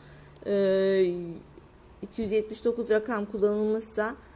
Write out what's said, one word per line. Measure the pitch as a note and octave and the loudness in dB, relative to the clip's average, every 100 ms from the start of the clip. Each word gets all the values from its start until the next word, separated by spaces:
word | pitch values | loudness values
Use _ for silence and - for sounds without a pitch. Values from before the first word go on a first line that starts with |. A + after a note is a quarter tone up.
| - - - - - | -20 -20 -20 -12 -2
E, | G3+ G3 F#3+ F#3+ F#3+ F#3 F3 F3 E3 - - - - - - | 2 4 4 4 4 2 0 -6 -12 -16 -20 -20 -20 -20 -16
iki | G3+ - | -12 -6
yüz | G#3+ | 0
yetmiş | G#3+ G#3+ G#3+ A#3 | 0 -2 -2 -2
dokuz | A#3 G#3+ | -2 2
rakam | G#3+ G#3+ A3 G#3 | 0 0 -4 -4
kullanılmışsa | G#3 G3+ G#3 G#3+ A3 A3 - G#3+ C4+ - | 0 2 2 0 0 -2 -4 -4 -4 -16